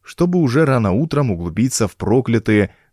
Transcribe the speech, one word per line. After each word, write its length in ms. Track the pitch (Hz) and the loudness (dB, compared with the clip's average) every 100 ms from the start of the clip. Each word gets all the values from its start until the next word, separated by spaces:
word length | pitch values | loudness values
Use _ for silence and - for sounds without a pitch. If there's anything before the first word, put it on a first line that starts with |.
чтобы 340 | - - 180 180 | -20 -4 -2 0
уже 280 | 143 127 156 | 0 2 2
рано 260 | 131 104 | 2 0
утром 400 | 98 160 143 135 | 0 0 -2 -2
углубиться 560 | 87 85 80 127 - 107 | -2 -4 -2 -2 0 -4
в 80 | - | -4
проклятые, 800 | 104 123 120 113 - 107 98 - _ | 0 0 2 -2 2 2 0 -4 _